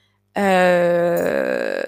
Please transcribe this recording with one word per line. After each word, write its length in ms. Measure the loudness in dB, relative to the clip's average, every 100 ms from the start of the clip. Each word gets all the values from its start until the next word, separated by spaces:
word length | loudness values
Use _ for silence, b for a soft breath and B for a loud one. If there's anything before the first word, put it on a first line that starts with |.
| _ _ _ -4
euh, 1400 | 0 2 2 2 2 0 0 0 -2 -2 -2 -4 -4 -6